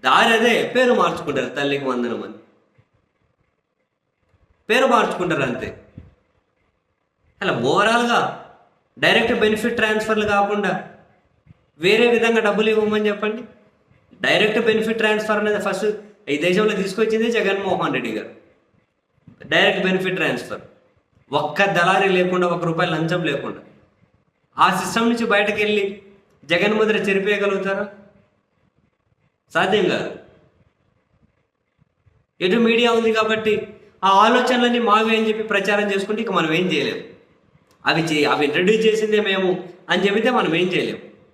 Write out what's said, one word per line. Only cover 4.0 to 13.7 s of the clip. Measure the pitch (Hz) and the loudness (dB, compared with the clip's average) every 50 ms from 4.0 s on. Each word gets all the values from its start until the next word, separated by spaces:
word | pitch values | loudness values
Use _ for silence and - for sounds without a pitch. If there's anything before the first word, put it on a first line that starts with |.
| _ _ _ _ _ _ _ _ _ _ _ _ _ - | _ _ _ _ _ _ _ _ _ _ _ _ _ -2
పేరు | 214 247 262 | 0 2 4
మార్చుకుంటారు | 254 240 220 208 180 - - 180 170 156 139 | 4 4 2 2 0 -2 -4 -4 -4 -2 -2
అంతే. | 135 123 120 110 107 98 - - - _ _ - - - _ _ _ _ _ _ _ _ _ _ _ _ _ _ _ _ _ _ _ _ _ _ _ _ _ _ | -2 -4 -4 -6 -8 -10 -12 -16 -20 _ _ -20 -20 -20 _ _ _ _ _ _ _ _ _ _ _ _ _ _ _ _ _ _ _ _ _ _ _ _ _ _
అలా | 202 190 | -4 -4
ఓవరాల్గా | 143 123 117 131 160 185 208 220 233 240 240 240 233 185 139 - - - - - - - _ _ _ _ _ _ _ - | -2 0 0 2 2 2 2 2 2 2 2 2 0 0 0 -2 -6 -10 -16 -20 -20 -20 _ _ _ _ _ _ _ -2
డైరెక్ట్ | 135 165 196 233 226 233 247 196 | 2 2 4 2 2 0 0 0
బెనిఫిట్ | 214 214 220 214 - 240 233 | 2 0 0 0 -2 -4 -2
ట్రాన్స్ఫర్లు | 240 220 214 214 214 214 220 220 214 214 | 0 0 0 0 -2 0 0 0 0 0
కాకుండా | 208 208 202 202 202 208 202 208 185 - - - - - - - _ _ _ _ _ _ _ _ _ - _ _ _ _ _ | 0 2 0 0 0 0 -2 -2 -2 -2 -4 -8 -12 -20 -20 -20 _ _ _ _ _ _ _ _ _ -20 _ _ _ _ _
వేరే | 156 185 214 226 240 240 | 2 2 4 4 4 4
విధంగా | 240 226 226 233 226 220 | 4 2 2 2 2 2
డబ్బులు | 208 208 202 196 220 220 | 2 2 0 2 2 2
ఇవ్వమని | 220 214 214 214 214 214 208 208 | 2 2 0 0 0 0 0 0
చెప్పండి. | 202 202 214 214 220 233 247 - - _ _ _ | -2 -2 -4 -4 -4 -6 -10 -16 -20 _ _ _